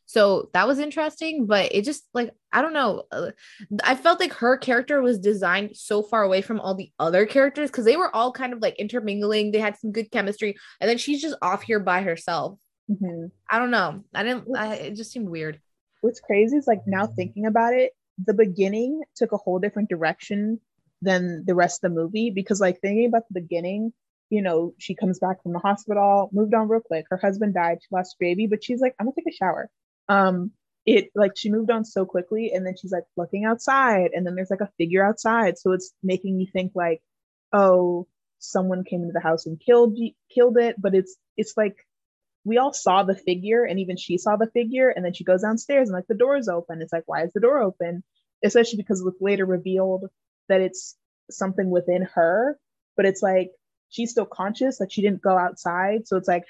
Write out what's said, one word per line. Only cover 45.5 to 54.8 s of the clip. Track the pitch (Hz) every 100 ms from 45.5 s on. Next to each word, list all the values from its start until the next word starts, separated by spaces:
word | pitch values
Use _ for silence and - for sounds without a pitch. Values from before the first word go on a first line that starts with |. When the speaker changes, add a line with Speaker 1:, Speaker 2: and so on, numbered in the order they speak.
| 226 - 285 240
Speaker 2:
and, | 180
like, | -
the |
door | 214 247 277
is | 220
open. | 170 170 165
It's | -
like, | 165 165
"Why | 156
is | 170
the | 208
door | 240 285
open?" | 202 - 170 175 - _ _ -
Especially | 208 233 233 214
because | 196 190 185
it's | 185
later | 190 202 190
revealed | 180 185 185 190 185 196 _ _ _ -
that | 190
it's | 185 185 - - _ _ _
something | - 196 190 190
within | 175 175 180
her, | 185 - 165 196 262 294 _ _ _ -
but | 196
it's | 190
like, | 196 185 185 _ _ _ _
she's | - 233
still | 240 196
conscious, | - 190 226 262 254